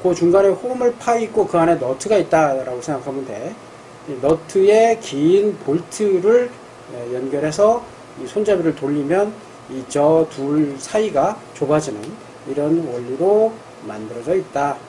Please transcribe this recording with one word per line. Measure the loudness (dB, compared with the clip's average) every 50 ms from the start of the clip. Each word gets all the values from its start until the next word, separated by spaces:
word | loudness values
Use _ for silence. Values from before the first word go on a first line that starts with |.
| 0
그 | 0 0
중간에 | 2 2 4 4 6 4 4
홈을 | 2 0 -4 -6 -4 0 0 -2 -2 -2
파 | -2 -2 0
있고 | 0 -2 -2 0 -2 -2 2
그 | 2 2
안에 | 4 4 2
너트가 | 0 0 -4 -4 -4 -2 0 2 2
있다라고 | 2 2 2 2 4 4 2 -2 -4 -6 -8 -8
생각하면 | -6 -6 -6 -6 -6 -8 -8 -8 -8
돼. | -8 -10 -10 -10 -10 -12 -14 -18 -20 -20 -20 -20 -20 -20 -20 -14 -12
이 | -10 -2
너트에 | 2 2 2 2 0 -2 0 2 4 6 6 6 6 4 2 0
긴 | -4 -8 -4 0 2 4 4 4 4 2 -2 -4
볼트를, | -4 -2 -2 -2 -2 -4 -6 -2 0 0 0 2 2 4 4 4 4 2 -6 -14 -20 -20 -20 -20 -20 -16 -14
예, | -12 -10 -8 -6
연결해서 | -6 -6 -4 -4 -2 -4 -4 0 2 4 4 4 2 -2 -10 -20 -20 -20 -20 -16 -14
이 | -14 -8
손잡이를 | -4 -2 0 2 2 2 2 0 -2
돌리면 | -2 -4 -2 -2 -2 0 0 0 0 0 -2 -4 -12 -18 -20 -20 -20 -16 -12
이 | -12 -12 -10 -6
저 | -2 2 4 4 6 4 2 0
둘 | -2 -8 -4 -2 0 0 0 0 -2 -8
사이가 | -12 -4 -2 -2 -2 0 0 0 0 0 -2 -4 -12 -20 -8
좁아지는 | -6 -2 0 0 0 0 -2 -8 -10 -10 -12 -14 -16 -18 -20 -20 -20 -12 -8
이런 | -4 -2 0 0 0 0 -2 -4
원리로 | -6 -8 -8 -8 -6 -2 0 2 4 4 2 2 0 -6 -18 -20 -20 -18 -16
만들어져 | -14 -12 -12 -12 -12 -12 -10 -4 -2 -2
있다. | -2 -2 -4 -4 -2 -2 -2 -4 -6 -10